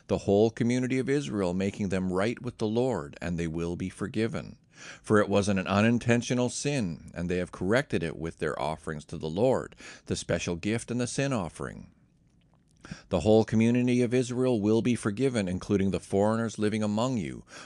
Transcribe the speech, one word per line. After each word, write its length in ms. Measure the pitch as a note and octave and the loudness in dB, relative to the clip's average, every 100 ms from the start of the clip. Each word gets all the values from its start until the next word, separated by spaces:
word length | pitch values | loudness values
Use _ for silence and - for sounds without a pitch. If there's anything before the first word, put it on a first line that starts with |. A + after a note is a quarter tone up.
| - | -4
the 120 | F#2 | -2
whole 300 | - G2+ A2+ | 4 4 4
community 480 | - A#2 B2 B2+ C3 | 2 0 0 0 0
of 120 | B2+ | 0
Israel, 440 | C#3+ C#3 G#2+ F2+ | -2 -2 -2 0
making 360 | F#2 G2 - G2 | 0 -2 -2 -2
them 240 | F#2 F#2 | -2 0
right 280 | F2+ A2+ - | 0 0 -2
with 160 | B2 - | -8 -4
the 100 | A2 | -2
Lord, 500 | A2+ C3 G2 D2 - | 0 0 -2 -6 -8
and 160 | F2 E2+ | -4 -2
they 100 | E2+ | -2
will 280 | E2 E2+ E2+ | -2 -4 -4
be 140 | F#2 | -6
forgiven. 640 | - G2+ G#2 A2+ F2 A1 - _ - - - | -6 -6 -2 -4 -4 -10 -16 _ -20 -18 -10
For 160 | - G#2+ | 2 4
it 80 | G2 | 4
was 220 | G2+ G2 | 2 2
an 100 | F#2+ | 0
unintentional 880 | F2 G2 A2 A#2+ A#2 A#2+ A#2+ B2 B2 | 2 4 4 4 2 2 2 0 0
sin, 640 | - C#3+ C#3+ F#2 D2+ - | -2 -2 -2 -2 -4 -10
and 160 | - F2 | -6 -2
they 60 | F2+ | -2
have 120 | F2+ | -4
corrected 500 | - F#2 A#2+ - G2+ | -4 0 0 0 -2
it 160 | E2 - | -2 -4
with 220 | E2 - | -8 -4
their 180 | D#2 - | -4 -2
offerings 420 | D2 D#2 - D2+ - | -4 -4 -6 -10 -8
to 120 | D#2+ | -8
the 120 | D#2 | -4
Lord, 460 | E2 C3 G2+ A1 - - - - | 0 2 2 -2 -12 -20 -14 -6
the 100 | F2 | -6
special 400 | - F2 - E2+ | -2 -2 -2 -4
gift 340 | G2+ A2+ - | -2 -4 -2
and 120 | A#2+ | -4
the 40 | A#2+ | -2
sin 280 | - C#3 | -2 -2
offering. 540 | B2 D#2+ - C2 - - _ _ _ _ _ _ _ _ _ - - - | -2 -4 -8 -10 -10 -18 _ _ _ _ _ _ _ _ _ -18 -18 -4
The 100 | F2 | 0
whole 240 | G#2+ A2 | 6 6
community 580 | G#2+ A2 A2+ B2 B2 B2 | 6 4 4 4 2 2
of 120 | A#2+ | 2
Israel 480 | B2+ A#2+ A#2+ B2+ A#2 | 0 0 0 0 2
will 200 | G2+ A2+ | 4 4
be 140 | A#2+ A2+ | 2 0
forgiven, 540 | A2 G2+ C3+ A#2+ F#2 | -2 0 0 0 -2
including 420 | F#2 - G2+ G2 | -2 0 2 2
the 80 | F2 | 0
foreigners 580 | - G2 G#2 A2+ A2+ - | 0 2 2 2 -2 -2
living 240 | G#2 G#2+ | -2 0
among 360 | G#2+ G#2 B2+ A#2+ | 0 0 0 -2
you, 260 | C#2+ A#1 - - | -4 -8 -14 -18